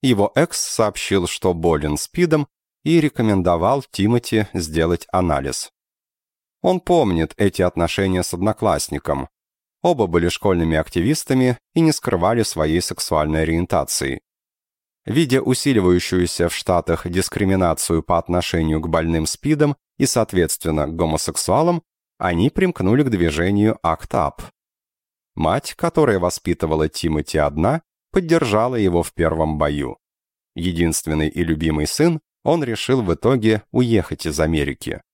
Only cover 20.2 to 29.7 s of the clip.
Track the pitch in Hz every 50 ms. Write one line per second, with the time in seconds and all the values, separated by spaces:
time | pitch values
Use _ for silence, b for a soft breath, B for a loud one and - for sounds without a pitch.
20.2 | 113 - - 90 85 78 - - - 85 78 78 73 71 80 82 87 82 78 78
21.2 | - - - - - - 92 131 160 175 175 165 _ _ _ _ _ _ _ _
22.2 | - 92 87 82 98 - - - 190 180 170 - 95 92 113 135 147 131 113 92
23.2 | 87 82 73 78 85 92 101 101 107 110 110 - - 85 80 - - - - -
24.2 | 82 71 - - - - _ _ _ _ _ _ _ _ _ _ _ _ _ _
25.2 | _ _ _ - 78 78 92 135 - - - - - 165 - - 156 131 104 95
26.2 | 87 90 - - _ 87 87 - - 80 78 78 78 78 - - - 82 78 76
27.2 | 73 - - 78 73 71 71 76 80 107 143 165 _ _ _ _ _ _ - 190
28.2 | 175 160 170 170 147 117 101 107 113 127 131 117 104 92 85 85 82 - _ -
29.2 | 85 80 80 80 80 78 78 76 76 73